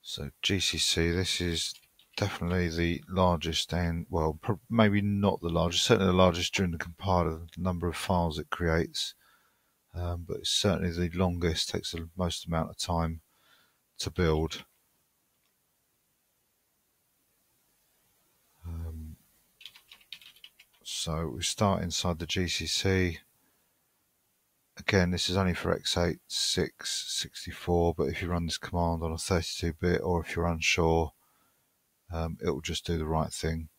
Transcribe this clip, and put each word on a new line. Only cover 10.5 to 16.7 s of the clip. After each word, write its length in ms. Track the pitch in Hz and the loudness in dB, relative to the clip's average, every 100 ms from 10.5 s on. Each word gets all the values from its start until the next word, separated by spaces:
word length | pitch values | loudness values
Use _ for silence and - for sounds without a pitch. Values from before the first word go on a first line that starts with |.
certainly 400 | - 104 82 87 | 2 2 2 0
the 260 | 85 87 87 | 0 -2 2
longest, 540 | 92 87 85 80 - | 0 2 0 0 -2
takes 220 | 90 - | -4 -6
the 160 | 85 85 - | -8 -10 -2
most 300 | 90 - 85 | -2 -2 -2
amount 240 | 82 80 | -2 -2
of 60 | - | -6
time 460 | - 85 82 82 _ _ _ _ _ _ _ - | -2 0 0 -4 _ _ _ _ _ _ _ -8
to 100 | - | -6
build. 540 | - 85 78 80 - - _ _ _ _ _ _ _ _ _ _ _ _ _ _ _ _ _ _ _ _ | 0 2 2 0 -6 -16 _ _ _ _ _ _ _ _ _ _ _ _ _ _ _ _ _ _ _ _